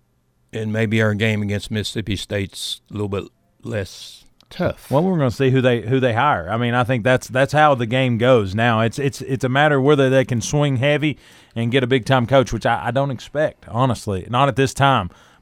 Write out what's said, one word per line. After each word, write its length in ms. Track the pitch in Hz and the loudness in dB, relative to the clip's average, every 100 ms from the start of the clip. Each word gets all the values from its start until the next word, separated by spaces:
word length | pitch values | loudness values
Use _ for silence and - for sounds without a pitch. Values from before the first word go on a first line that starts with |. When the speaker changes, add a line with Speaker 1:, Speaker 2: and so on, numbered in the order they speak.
| _ _ _ _ _ | _ _ _ _ _
Speaker 1:
And 220 | 110 110 | -8 -4
maybe 280 | 107 113 110 | -2 0 2
our 120 | 110 | 2
game 280 | 104 113 107 | 2 0 0
against 300 | 104 101 - | -2 -4 -6
Mississippi 460 | 110 98 113 104 95 | -6 -6 -6 -6 -6
State's 640 | - 104 98 - - - _ | -4 -6 -6 -8 -12 -12 _
a 40 | |
little 140 | 101 104 | -8 -6
bit 160 | 98 - _ _ _ | -6 -8 _ _ _
less 640 | 117 113 92 - - - - _ _ | -10 -8 -8 -12 -20 -20 -20 _ _
tough. 420 | - 175 - - | -6 -4 -4 -2
Speaker 2:
Well, 100 | 131 | 0
we're 140 | 185 180 | 2 0
gonna 140 | 135 | 0
see 180 | 107 135 | 0 2
who 120 | 131 | 4
they, 200 | 127 120 | 2 0
who 200 | 107 131 | 0 0
they 100 | 127 | 2
hire. 380 | 110 147 113 82 | 2 0 0 -2
I 80 | 113 | -2
mean, 160 | 120 | 0
I 100 | 120 | 0
think 220 | 117 127 104 | 0 0 2
that's, 240 | 127 - | 0 0
that's 240 | 117 135 | -2 0
how 200 | 147 151 | 4 4
the 120 | 135 117 | 4 0
game 320 | 127 131 117 | 0 0 2
goes 360 | 120 127 98 | 4 4 2
now. 280 | 104 120 110 | 0 2 2
It's, 180 | 113 123 | 0 0
it's, 220 | 139 - | -4 -4
it's 240 | 123 131 127 | -6 -4 0
a 40 | |
matter 280 | 131 151 143 | 2 4 4
of 60 | 131 | 4
whether 240 | 147 131 | 4 4
they 160 | 131 127 | 4 2
can 160 | 120 | -2
swing 340 | - 147 147 131 | -2 0 0 0
heavy 420 | 139 147 151 123 - - _ - | 0 0 0 -4 -12 -20 _ -6
and 160 | 117 | 0
get 120 | 127 | 0
a 40 | 127 | 2
big-time 400 | 131 107 131 117 | 0 2 0 4
coach, 240 | 135 123 | 2 2
which 140 | 113 127 | 0 -2
I, 220 | 113 113 | -2 -2
I 40 | |
don't 200 | 123 139 | -2 -4
expect, 540 | 120 - 143 151 - - | -6 -8 -4 -4 -4 -8
honestly, 580 | 110 131 113 - 95 - | -2 0 0 -4 -6 -2
not 200 | 123 139 | 0 0
at 80 | 120 | 2
this 160 | 135 | 0
time. 360 | - 139 127 90 - - _ | 2 2 2 -2 -10 -20 _